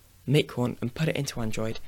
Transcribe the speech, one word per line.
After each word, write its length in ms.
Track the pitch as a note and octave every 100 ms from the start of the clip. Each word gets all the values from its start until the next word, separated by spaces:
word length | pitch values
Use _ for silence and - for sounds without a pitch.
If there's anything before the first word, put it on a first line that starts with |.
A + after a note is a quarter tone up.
| - - -
make 320 | D3 D#3 -
one 180 | B2 -
and 120 | A#2+
put 160 | - D#3+
it 80 | -
into 240 | C#3 -
Android, 400 | A2+ A2 A2 A#2